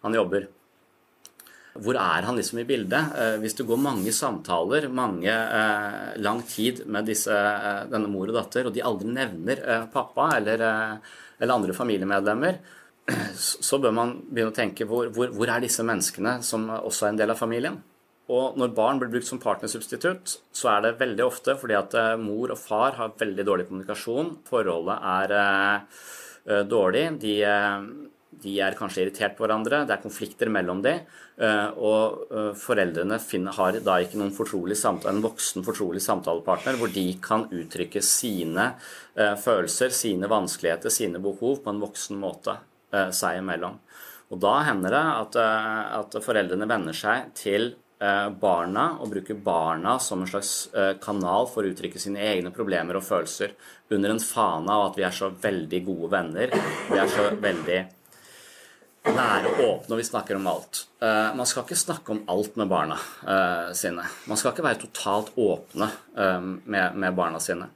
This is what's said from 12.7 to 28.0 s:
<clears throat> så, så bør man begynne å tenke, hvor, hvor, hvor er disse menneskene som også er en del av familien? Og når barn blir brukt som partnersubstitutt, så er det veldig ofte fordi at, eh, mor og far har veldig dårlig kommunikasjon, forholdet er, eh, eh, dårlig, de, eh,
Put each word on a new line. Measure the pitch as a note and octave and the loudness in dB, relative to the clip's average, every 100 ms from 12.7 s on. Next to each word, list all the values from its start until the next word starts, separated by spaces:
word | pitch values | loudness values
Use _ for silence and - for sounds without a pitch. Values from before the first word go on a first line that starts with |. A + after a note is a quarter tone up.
| - - _ - | -20 -20 _ -6
<clears throat> | - - | -4 -4
så, | - - - | -4 -4 -2
så | - C#3 | 0 4
bør | B2+ | 4
man | A2 A#2+ B2 | 4 0 -2
begynne | - A#2 A2 | -6 0 0
å | A2 | 0
tenke, | G#2+ F#2 G#2+ | -2 -2 -2
hvor, | A#2 A#2 | 0 0
hvor, | A2 B2 G#2+ | 0 0 2
hvor | A#2 | 0
er | A#2 | 2
disse | A#2+ - | 0 0
menneskene | A2+ G#2 - - G#2 B2 | 0 0 -2 0 -2 0
som | A#2+ A2+ A2 | -2 -2 -2
også | A2+ - - G#2 | -4 -4 0 0
er | |
en | G#2+ | 2
del | G#2+ | 2
av | A2+ | 2
familien? | A2+ A#2 D3 G3 - _ _ _ - | 0 0 -2 -6 -16 _ _ _ 0
Og | B2 C3 C3+ | 2 2 0
når | B2 A2 | 0 4
barn | A2 C#3 | 4 4
blir | B2 | 0
brukt | A#2+ | -2
som | B2 B2+ | -4 -4
partnersubstitutt, | A2 F#2+ A2 A2+ - - E3+ F#3 - - _ | -2 -2 -4 -8 -8 -2 -2 -2 -6 -10 _
så | - B2 | -2 2
er | G#2 | 4
det | A2 A#2 | 4 2
veldig | B2+ G#2 | 0 2
ofte | B2 - - C3+ | 0 0 0 0
fordi | B2+ G#2 | 2 2
at, | G2 A#2 | 2 2
eh, | A2+ A2+ | 2 2
mor | G#2+ G#2 B2 | -2 -2 -2
og | G#2+ | -6
far | - G#2+ C3 A#2+ | -2 2 2 2
har | A2 - | -6 -2
veldig | A2 G2 G2+ | -4 0 2
dårlig | F#2 F2+ | 2 0
kommunikasjon, | F#2+ F#2+ G#2 - B2 E3+ - | -8 -6 -6 -2 -2 -2 -8
forholdet | - A#2+ G2+ E2+ F2 G#2+ | -2 0 2 0 -2 -2
er, | F#2+ F#2 G2 | 0 0 2
eh, | G2+ G2+ G2 G2 G#2 G2+ - - - - - - | 4 4 4 4 2 -2 -20 -18 -18 -18 -18 0
eh, | G#2 G2+ | 2 4
dårlig, | A2+ F#2+ G#2+ E3 D#3 | 4 4 4 0 -2
de, | A2 G#2 | 0 2
eh, | G#2 G#2 G2+ G2+ G2+ G2 | 4 4 2 -2 -6 -14